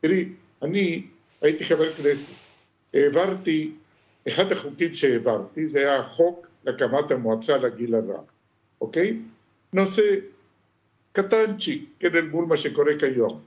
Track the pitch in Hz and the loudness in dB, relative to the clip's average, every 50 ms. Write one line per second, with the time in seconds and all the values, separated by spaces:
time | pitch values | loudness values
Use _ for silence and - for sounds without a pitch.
0 | - 311 190 185 170 - - - _ _ _ _ - 151 180 202 196 175 165 165 | 2 2 2 2 0 -2 -8 -18 _ _ _ _ -6 -4 -2 0 0 0 -2 -4
1 | - - - _ _ _ _ _ - 147 156 156 - - 170 151 156 156 156 - | -8 -12 -18 _ _ _ _ _ 2 2 2 2 0 0 2 2 2 0 -2 0
2 | 147 143 143 139 - - - - - - _ _ _ _ _ _ _ _ - 143 | 0 0 0 0 -4 -12 -14 -20 -20 -20 _ _ _ _ _ _ _ _ 2 4
3 | 139 143 143 165 175 190 190 185 - 170 160 156 156 156 - - _ _ _ _ | 4 4 4 4 2 2 -2 -4 -2 0 0 0 -2 -4 -8 -14 _ _ _ _
4 | _ _ _ _ _ - - - 190 196 - - - 143 131 113 175 170 156 - | _ _ _ _ _ -6 0 0 0 0 0 -4 -4 -10 -4 -4 -4 -4 -2 0
5 | - 135 123 117 110 123 113 104 98 - - 156 156 156 147 143 139 143 139 135 | 0 2 2 2 2 0 0 0 -4 -8 -8 -6 -6 -2 0 2 2 2 2 0
6 | 117 - - - 165 175 175 - - - _ _ _ 131 123 - 135 120 123 143 | -2 -4 2 2 2 2 2 -4 -16 -20 _ _ _ -6 -2 0 0 0 0 0
7 | 151 147 139 127 120 113 110 110 113 - 147 135 127 123 - 101 120 117 113 113 | 0 0 -2 -2 0 -2 -2 -2 0 0 0 2 2 -2 -2 -4 -4 -2 0 0
8 | - - 98 82 - _ _ _ _ _ _ _ _ _ _ _ - - - 160 | 0 -2 -8 -10 -12 _ _ _ _ _ _ _ _ _ _ _ -10 -4 -2 0
9 | 175 208 226 226 - - - _ _ _ _ _ _ _ - 185 196 190 - - | 0 0 -2 -4 -8 -14 -20 _ _ _ _ _ _ _ -2 0 0 0 2 2
10 | 214 208 202 - - - - _ _ _ _ _ _ _ _ _ _ _ _ _ | 4 4 2 0 -2 -8 -20 _ _ _ _ _ _ _ _ _ _ _ _ _
11 | _ _ _ - 196 196 - 220 220 214 202 - - - - - - - - _ | _ _ _ -2 0 2 4 2 4 2 0 -4 -6 -6 -6 -6 -8 -14 -18 _
12 | - 175 165 165 160 156 147 165 170 165 160 147 147 151 - - 143 147 147 147 | -2 0 2 2 0 0 -2 -4 0 0 0 0 0 -2 0 2 2 2 2 2
13 | 147 139 131 123 117 101 - - - | 0 0 2 2 0 0 0 -6 -16